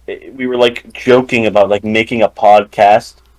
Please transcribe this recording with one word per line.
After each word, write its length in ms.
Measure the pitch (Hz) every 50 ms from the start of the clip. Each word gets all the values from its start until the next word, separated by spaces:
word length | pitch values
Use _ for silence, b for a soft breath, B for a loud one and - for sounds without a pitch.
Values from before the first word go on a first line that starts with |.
| _
it, 280 | - 95 - - - 120
we 120 | 135 127
were, 100 | 127 123
like, 360 | 120 123 120 120 - - 113
joking 540 | - - - 127 123 127 127 - 127 117 110
about, 220 | 104 95 104 98 95
like, 160 | 104 101 104
making 380 | 107 107 110 113 - 123 117
a 60 | 107 -
podcast, 880 | _ - 107 104 104 104 101 104 - - 104 101 107 117 - - - _ _ _ _